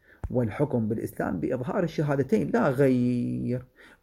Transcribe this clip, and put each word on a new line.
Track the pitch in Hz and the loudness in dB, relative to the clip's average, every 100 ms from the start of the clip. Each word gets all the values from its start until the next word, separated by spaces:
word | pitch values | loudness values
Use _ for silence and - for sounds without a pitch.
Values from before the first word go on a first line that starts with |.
| _ - - | _ -10 -2
والحكم | 120 117 - 147 123 110 | 0 0 0 0 0 0
بالإسلام | 117 107 - - - | -2 -4 -4 -4 -2
بإظهار | 151 131 147 214 | -2 -4 -2 -2
الشهادتين | 170 - 147 139 135 214 143 | -2 0 0 0 2 0 2
لا | 233 170 | 2 2
غير، | 127 139 127 123 123 123 123 123 123 - _ - - | 4 4 4 2 0 -2 -2 -2 -4 -6 _ -20 -6